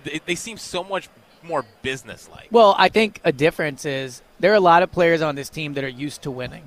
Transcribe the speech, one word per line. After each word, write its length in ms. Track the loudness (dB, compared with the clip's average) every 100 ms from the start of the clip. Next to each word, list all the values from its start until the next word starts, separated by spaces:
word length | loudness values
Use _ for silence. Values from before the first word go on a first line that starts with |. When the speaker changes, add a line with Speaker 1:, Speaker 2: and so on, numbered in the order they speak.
Speaker 1:
they, 160 | -10 -8 -6
they 80 |
seem 240 | -8 -8 -14
so 240 | -10 -10
much 240 | -6 -8 -8 _ _ _
more 220 | -8 -8 -8 _
businesslike. 680 | -10 -10 -12 -18 -20 -20 0
Speaker 2:
Well, 240 | 4 6 6
I 100 | 2
think 320 | 2 -2 -2
a 80 | -4
difference 520 | 0 0 0 -6 -6
is 380 | -8 -8 -8 -14 _ -2
there 100 | 2
are 40 | 6
a 40 |
lot 220 | 6 6
of 80 | 4
players 300 | 2 2 2
on 120 | 0 -4
this 120 | -8
team 260 | -10 -8
that 100 | -6
are 40 | -8
used 340 | -8 -10 -10
to 80 | -10
winning. 320 | -10 -10 -12